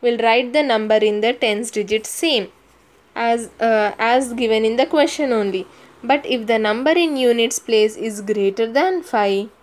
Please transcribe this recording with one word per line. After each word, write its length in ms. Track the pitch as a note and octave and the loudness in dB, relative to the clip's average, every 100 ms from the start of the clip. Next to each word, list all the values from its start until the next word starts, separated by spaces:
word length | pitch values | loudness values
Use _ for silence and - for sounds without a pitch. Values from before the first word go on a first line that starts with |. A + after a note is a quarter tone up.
we'll 160 | A#3+ A#3 | 0 0
write 340 | A3+ A#3 B3+ | 2 2 2
the 80 | C#4 | 0
number 340 | D4 A3 G#3+ G#3+ | 2 0 2 2
in 240 | G#3+ G#3 | 2 0
the 120 | A3 | -2
tens 380 | B3 A#3 G#3 A3 | 0 -2 -2 -4
digit 360 | - G3+ G#3+ A3 | -6 -2 -4 -4
same 420 | - E4+ C4 G3 _ _ _ _ _ _ | -4 -2 0 -4 _ _ _ _ _ _
as, 360 | - A#3 A#3 A3+ - | -6 -2 -2 -4 -4
uh, 320 | A3+ A3 G#3 - | 0 2 0 0
as 340 | A3+ B3 C4 | 2 2 0
given 320 | A#3 A#3 A3 | -2 0 2
in 120 | A3 A#3 | 0 0
the 100 | C4 | 0
question 460 | D#4 C#4+ - C#4+ | 2 0 0 0
only. 340 | A#3 G3+ F#3+ F#3 - - - | 0 0 -4 -8 -16 -20 -18
But 220 | A#3 F#3+ | -2 -2
if 220 | - B3+ A3 | 0 -4 0
the 120 | A3+ | 0
number 320 | G#3+ G#3+ C4+ | 0 0 2
in 260 | E4 E4+ C#4 | 2 2 2
units 420 | B3+ A#3 A#3 - | 2 2 0 -2
place 380 | - A3 G#3+ G#3+ | 0 2 2 0
is 260 | A3+ G#3 | -8 -8
greater 440 | G3+ G#3 G3 G3 A3+ | -4 0 0 0 -2
than 360 | A#3+ F4+ F#4 | 0 0 -2
five 480 | E4 A#3 G3+ G3 G#3+ _ | -4 -2 0 0 -4 _